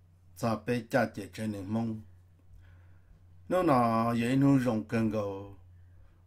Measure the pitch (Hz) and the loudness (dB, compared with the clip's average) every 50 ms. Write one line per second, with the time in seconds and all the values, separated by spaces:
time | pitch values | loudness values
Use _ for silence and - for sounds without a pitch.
0 | - _ - _ _ - - - 120 113 110 107 - 120 120 120 110 - - 127 | -20 _ -20 _ _ -20 -10 -6 -4 -4 -4 -4 -4 -4 -4 -4 -4 -2 0 0
1 | 110 107 - 107 98 92 - 113 110 107 101 101 90 98 110 113 117 113 110 110 | 0 0 -4 -8 -14 -12 -10 -8 -6 -6 -6 -6 -6 -6 -4 -4 -4 -4 -6 -8
2 | - - - - - _ - _ - - - - - - - - - - - - | -12 -18 -20 -20 -20 _ -20 _ -20 -20 -20 -20 -20 -20 -20 -20 -20 -20 -20 -20
3 | - - - - - - - - - - 180 185 175 160 135 123 120 117 113 113 | -20 -20 -20 -20 -20 -20 -20 -18 -6 -2 0 0 2 4 4 4 4 4 2 2
4 | 113 117 120 117 117 120 135 135 139 139 139 131 123 123 110 107 104 - 117 113 | 0 0 0 0 0 2 2 4 6 6 6 4 4 2 0 -2 -2 -2 0 0
5 | 110 107 107 107 101 101 98 98 101 101 101 - - - - - - - - - | 0 0 0 -2 -4 -4 -6 -10 -12 -14 -16 -20 -20 -20 -20 -20 -20 -20 -20 -20
6 | - - - - _ | -20 -20 -20 -20 _